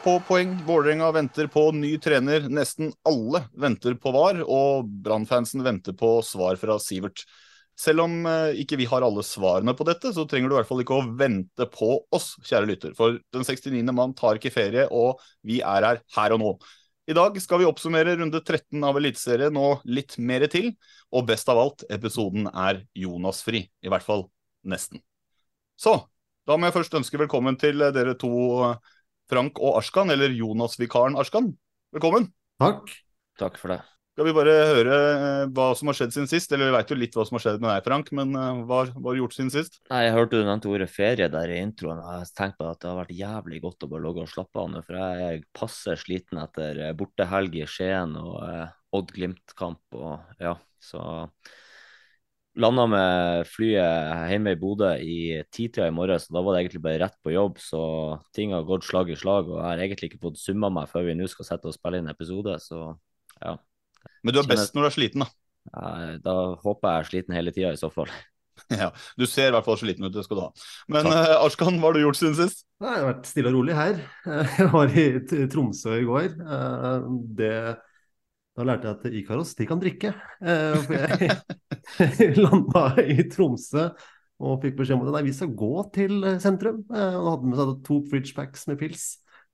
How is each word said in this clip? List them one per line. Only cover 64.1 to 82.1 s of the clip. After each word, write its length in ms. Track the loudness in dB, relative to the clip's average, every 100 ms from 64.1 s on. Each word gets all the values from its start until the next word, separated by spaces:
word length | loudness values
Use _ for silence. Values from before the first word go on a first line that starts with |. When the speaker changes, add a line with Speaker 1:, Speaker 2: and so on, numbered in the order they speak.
| _
Speaker 1:
Men 100 | 0
du 40 | 0
er 40 |
Speaker 3:
Kjenner 120 | 2 2
Speaker 1:
best 180 | 2
når 80 | 0
du 40 | 0
er 40 |
sliten, 260 | 0 -2 -2
da. 40 | -6 -8 _ _ -20
Speaker 3:
Ja, 420 | -14 -10 -10 -10 -8
da 320 | -4 -2 -2 -4
håper 260 | -4 -2 0
jeg 100 | 0
er 60 | -2
sliten 240 | -6 -4
hele 160 | -4 -4
tiden 200 | -2 -4
i 20 | -4
så 140 | -6
fall. 140 | -6 -8
<laughs> 640 | -10 -20 _ _ _ -8
Speaker 1:
Ja, 200 | -4 -4 -6 -14 -4
du 100 | -2
ser 220 | 2 4
i 20 |
hvert 120 | 4
fall 120 | 2 0
sliten 280 | -2 -4
ut, 80 | -6
det 120 | -8
skal 120 | -6 -6
du 40 |
ha. 100 | -6 -10 -20 -18 -2
Men, 160 | 2
Speaker 3:
Takk. 240 | 4 4 6
Speaker 1:
eh, 160 | 6 6
Ashkan, 320 | 4 0 4
hva 80 | 4
har 20 |
du 60 | 4
gjort 160 | 4 4
siden 160 | 2
sist? 300 | 2 0 -2 -14 _
Speaker 2:
Nei, 140 | -6
det 60 | -2
har 100 | -2
vært 120 | -2 -4
stille 220 | -2 2
og 40 |
rolig 200 | 2 2
her. 260 | 2 0 -2 -6 -14 -8
<laughs> 320 | -2 0 4
Jeg 120 | 6
var 140 | 6 6
i 300 | 6 4 2
T-, 260 | -2 -2 0
Tromsø 420 | 0 -2 -2 -4 -2
i 40 | 0
går. 160 | 0 -2 -6
Eh, 580 | -8 -6 -4 -4 -4 -4 -4 -6 -6 -4
det... 380 | -2 -2 -4 -8 _ _ _ _ _ _ _ -6
Da 60 | -2
lærte 220 | -2 -4
jeg 80 | -8
at 80 | -8 -8
Ikaros, 320 | -6 -6 -6
de 120 | -4 -4
kan 140 | -2
drikke. 340 | -2 -4 -6 -8 -14 -8
Eh, 340 | -2 0 2 0
for 100 | 0 -2
jeg 320 | -2 0 0 -2 -6 -16 _ -12 -6 2 2